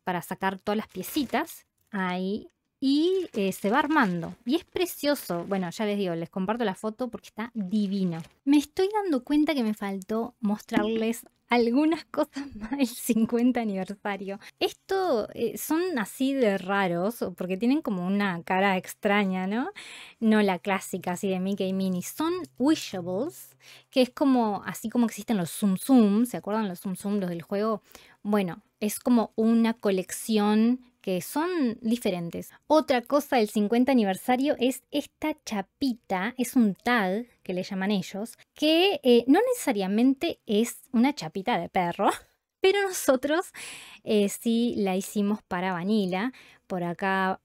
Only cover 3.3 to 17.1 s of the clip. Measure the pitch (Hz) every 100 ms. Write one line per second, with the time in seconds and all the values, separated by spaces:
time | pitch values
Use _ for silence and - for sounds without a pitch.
3.3 | 226 190 - 202 254 294 311 208 175 165
4.3 | 180 240 320 - 392 349 - 285 285 -
5.3 | 170 180 196 175 - 208 202 185 165 170
6.3 | 196 190 233 220 185 220 220 254 - -
7.3 | - 233 226 185 214 202 196 185 165 160
8.3 | _ 277 294 277 - 381 427 392 269 -
9.3 | 302 302 277 220 214 202 196 185 220 226
10.3 | - 202 208 - 233 214 226 220 233 -
11.3 | _ - 240 233 254 311 330 - - 302
12.3 | 269 277 208 214 277 262 - - 220 226
13.3 | 233 247 247 220 190 185 202 208 196 196
14.3 | 196 - - 359 - - 381 359 233 -
15.3 | - 233 220 - 320 370 277 190 - 262
16.3 | 269 220 196 185 196 185 170 190